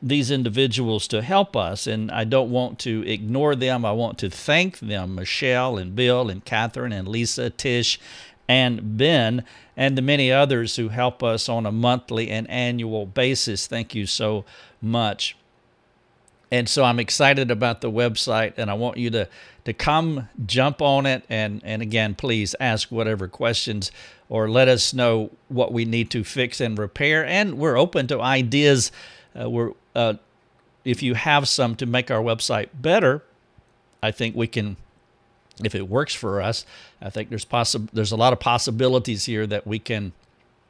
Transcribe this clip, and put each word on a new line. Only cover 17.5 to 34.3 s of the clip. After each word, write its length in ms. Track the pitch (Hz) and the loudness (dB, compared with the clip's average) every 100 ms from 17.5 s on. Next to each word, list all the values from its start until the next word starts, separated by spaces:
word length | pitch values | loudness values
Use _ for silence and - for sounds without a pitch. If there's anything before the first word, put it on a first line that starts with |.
| 110 120 113 | 0 0 -2
the 80 | 120 | -2
website, 640 | 110 120 107 - 113 110 - | 0 0 0 0 0 0 -2
and 120 | 101 | -4
I 60 | 101 | -2
want 220 | 120 - | -4 -2
you 120 | 117 | -2
to, 180 | 113 95 - - - 120 | 0 -2 -8 -20 -12 -8
to 80 | |
come 560 | 110 147 156 165 143 110 - 101 | -2 2 2 2 -2 -6 -8 -2
jump 340 | 123 139 139 | 2 2 2
on 280 | 143 139 135 | 2 2 2
it. 180 | 127 - | -2 -4
And, 320 | 110 107 104 104 | -4 -2 -6 -8
and 160 | 110 | -6
again, 320 | 110 113 107 | -2 0 0
please 420 | 98 135 113 101 - | -2 -2 0 -2 -2
ask 320 | 127 110 - | 0 0 -2
whatever 360 | 117 110 107 90 | -2 0 -2 -4
questions 640 | - 117 113 - 104 95 - - - - | -2 -2 0 -2 -4 -6 -10 -20 -20 -6
or 180 | 113 110 | -2 2
let 200 | 123 131 | 6 6
us 260 | 120 - | 6 2
know 380 | 131 120 113 107 - - | 2 2 2 0 -10 -6
what 240 | 123 120 | 0 0
we 120 | 120 113 | 0 0
need 260 | 117 113 | 0 0
to 120 | 120 | -2
fix 380 | 101 135 123 - | -4 -2 -2 -2
and 160 | 120 107 | -2 -2
repair. 480 | 104 - 147 156 147 | -6 -2 2 2 2
And 320 | 185 208 135 | 0 0 0
we're 200 | 156 123 | 2 4
open 280 | 175 - 147 | 2 2 0
to 140 | 127 | 0
ideas. 720 | 123 135 120 139 147 135 - - - - - 120 | 2 2 2 4 6 6 2 -6 -20 -20 -20 -10
Uh, 120 | 117 | -4
we're, 220 | 117 113 - _ 120 | -2 -4 -6 _ 0
uh, 180 | 113 107 _ _ _ _ _ _ 131 | 0 0 _ _ _ _ _ _ -4
if 160 | 117 | -2
you 140 | 131 113 | 0 0
have 320 | 156 147 135 | 2 2 2
some 280 | - 120 110 | 0 0 -2
to 100 | 123 | -2
make 240 | 123 123 | -2 0
our 100 | 113 | 0
website 480 | 117 113 - 110 - 131 | 0 -2 -2 -2 -4 -4
better, 440 | 151 202 139 147 - _ _ _ _ _ _ _ | 2 4 4 2 -4 _ _ _ _ _ _ _
I 80 | 110 | -4
think 240 | - 113 | -2 -4